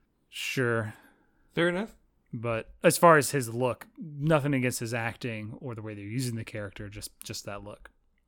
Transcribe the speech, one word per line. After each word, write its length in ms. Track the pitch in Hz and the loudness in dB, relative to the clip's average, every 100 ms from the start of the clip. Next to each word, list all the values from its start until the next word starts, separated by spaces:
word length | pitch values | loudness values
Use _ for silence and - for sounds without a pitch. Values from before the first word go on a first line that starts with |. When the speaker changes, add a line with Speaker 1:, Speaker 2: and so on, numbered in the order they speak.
| _ _ _ | _ _ _
Speaker 1:
sure." 640 | - - - 120 117 107 - - _ _ _ _ - | -8 -4 0 2 2 -2 -8 -20 _ _ _ _ 0
Speaker 2:
Fair 140 | 170 | 2
enough. 260 | 175 214 - _ _ _ | 0 -4 -10 _ _ _
Speaker 1:
But 380 | 123 117 113 - - | -6 -4 -4 -6 2
as 120 | 175 - | 4 8
far 180 | 175 156 | 10 10
as 140 | 131 | 6
his 200 | 143 113 | 0 -2
look, 360 | 117 127 - - - | 0 -2 -2 -10 -16
nothing 560 | 170 147 151 156 143 | -12 -2 2 2 2
against 260 | 135 123 120 | 0 0 -2
his 140 | 117 | -4
acting 640 | 120 117 - 127 110 107 143 | -4 -4 -6 -8 -8 -10 -10
or 140 | 135 | -10
the 80 | 113 | -10
way 140 | 107 104 | -10 -10
they're 80 | 101 | -6
using 300 | 120 127 113 | -4 -4 -4
the 80 | |
character, 440 | 110 107 101 - 104 | -8 -8 -10 -10 -12
just, 220 | 104 - - | -12 -14 -14
just 220 | - 113 - | -12 -10 -10
that 180 | 101 | -12
look. 260 | 101 - - _ _ _ | -12 -16 -20 _ _ _